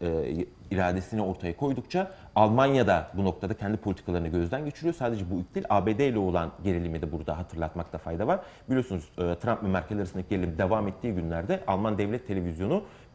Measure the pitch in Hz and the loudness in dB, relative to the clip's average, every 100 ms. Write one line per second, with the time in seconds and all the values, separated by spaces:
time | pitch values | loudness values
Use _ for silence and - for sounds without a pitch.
0 | 87 80 65 80 - - - 95 90 90 | -2 0 0 -2 -4 -8 -4 0 2 0
1 | 92 110 98 90 87 85 143 127 - 180 | -2 -2 -2 -2 -4 -2 -2 -2 -2 -2
2 | 190 - - - 107 117 139 139 101 87 | -2 -6 -2 4 6 8 6 6 6 4
3 | 80 90 98 87 95 90 101 107 104 95 | 2 0 0 0 -2 -2 -2 -2 -2 -4
4 | - 87 82 87 85 131 151 - 165 165 | -2 -2 0 0 0 -2 -4 -4 -2 0
5 | 123 113 90 92 - 196 - 104 98 107 | 0 -2 -2 -4 -4 -4 2 2 4 2
6 | 139 110 95 87 82 - 87 87 85 80 | 2 2 2 2 0 -2 0 0 0 -4
7 | 76 78 76 80 87 80 80 85 82 - | -4 -6 -4 -6 -6 -4 -4 -4 -8 -8
8 | - 85 110 196 - - - 131 120 92 | -6 -2 0 0 -4 -12 -2 0 0 -4
9 | - - 87 87 117 113 101 92 85 104 | -6 -2 -2 0 0 0 0 -2 -2 -4
10 | 98 95 92 98 87 82 95 110 104 95 | -4 -6 -4 -2 0 0 2 2 -2 -4
11 | 123 92 82 82 95 185 - 95 110 104 | -4 -2 -2 -2 -2 -2 0 0 2 0
12 | 101 120 - 95 87 80 95 185 214 - | 0 -2 -4 -4 -2 -2 0 0 -2 -14
13 | - | -8